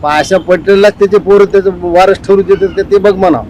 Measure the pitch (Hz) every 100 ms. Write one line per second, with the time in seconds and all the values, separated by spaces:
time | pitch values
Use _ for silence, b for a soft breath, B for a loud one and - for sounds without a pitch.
0 | 147 151 147 190 170 180 156 196 202 196
1 | 202 202 175 202 202 196 190 180 175 175
2 | 190 185 - 196 185 196 190 170 165 202
3 | 196 190 185 135 101